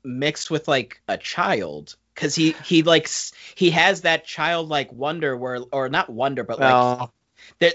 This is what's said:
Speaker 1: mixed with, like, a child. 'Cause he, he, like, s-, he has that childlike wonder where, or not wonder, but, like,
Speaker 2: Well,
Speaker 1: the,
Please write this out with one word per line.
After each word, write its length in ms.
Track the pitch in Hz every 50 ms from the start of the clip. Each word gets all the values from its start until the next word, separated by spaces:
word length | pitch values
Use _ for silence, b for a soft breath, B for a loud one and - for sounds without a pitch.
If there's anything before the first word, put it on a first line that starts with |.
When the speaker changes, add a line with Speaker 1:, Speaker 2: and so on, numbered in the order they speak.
| -
Speaker 1:
mixed 480 | 131 123 127 139 151 151 - - -
with, 160 | 165 151 156 -
like, 340 | 143 131 120 - - _ _ -
a 100 | 98 -
child. 800 | - - - - 175 190 143 113 92 78 73 76 76 - - _ _ _ -
'Cause 200 | - - 147 139
he, 180 | 165 160 160 160 - -
he, 200 | - 180 160 156
like, 220 | 170 165 156 156
s-, 280 | - - - - - B B B B B
he 160 | B 185 175
has 300 | 156 170 165 190 196 165
that 240 | 175 170 165 160 -
childlike 680 | - - - 156 160 170 170 165 156 156 143 131 - 123
wonder 420 | 120 135 147 165 170 160 143 131 120
where, 220 | 123 127 123 123 123 - -
or 160 | 139 135 131
not 200 | 139 175 185 -
wonder, 340 | 117 110 127 139 139 123 117
but, 160 | 98 117 117
like, 180 | 135 131 127 123
Speaker 2:
Well, 340 | 123 123 123 123 123 120 _ _ _ _ _ B B B B B
Speaker 1:
the, 140 | 175 170